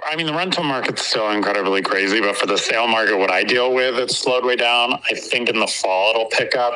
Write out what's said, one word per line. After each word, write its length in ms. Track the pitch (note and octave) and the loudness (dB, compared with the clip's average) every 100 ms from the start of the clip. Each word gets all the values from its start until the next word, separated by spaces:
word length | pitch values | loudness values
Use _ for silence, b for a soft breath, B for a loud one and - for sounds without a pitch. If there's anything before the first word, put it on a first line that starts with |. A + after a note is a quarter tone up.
| D3 | -6
I 100 | D#3 | -6
mean, 100 | D#3 | -4
the 80 | |
rental 300 | D3+ F#3 E3 | -4 -2 -2
market's 420 | D#3 C3 A#2+ B2+ - | -2 -2 -4 -4 -4
still 260 | B2+ G#2+ | -2 0
incredibly 500 | G#2 G2+ G2+ F#2+ G2 | 0 0 0 0 0
crazy, 380 | F#2+ G2 G2 G#2+ | 0 0 0 0
but 140 | G2+ G2 | 0 0
for 80 | G2 | 0
the 120 | G2 | 0
sale 300 | - A2+ A#2 | 0 0 2
market, 300 | A2+ G#2 G2+ | 2 2 2
what 140 | F#2+ | 2
I 120 | F#2 | 2
deal 300 | G#2 B2 B2+ | 2 2 2
with, 220 | B2+ B2+ F3 | 2 2 0
it's 200 | B2+ - | -2 -2
slowed 280 | C3+ B2+ B2 | 0 0 2
way 100 | A#2+ | 2
down. 360 | A#2+ A#2+ A#2+ - A2+ | 2 2 2 -2 -4
I 60 | A2+ | -4
think 340 | - B2+ A#2+ | -2 -2 0
in 100 | A2 | 0
the 80 | G2+ | 0
fall 440 | - G2+ F#2 G2+ | -2 0 2 4
it'll 140 | A2+ A2 | 2 0
pick 260 | - A#2+ C3 | 0 0 0
up. 180 | B2 | 0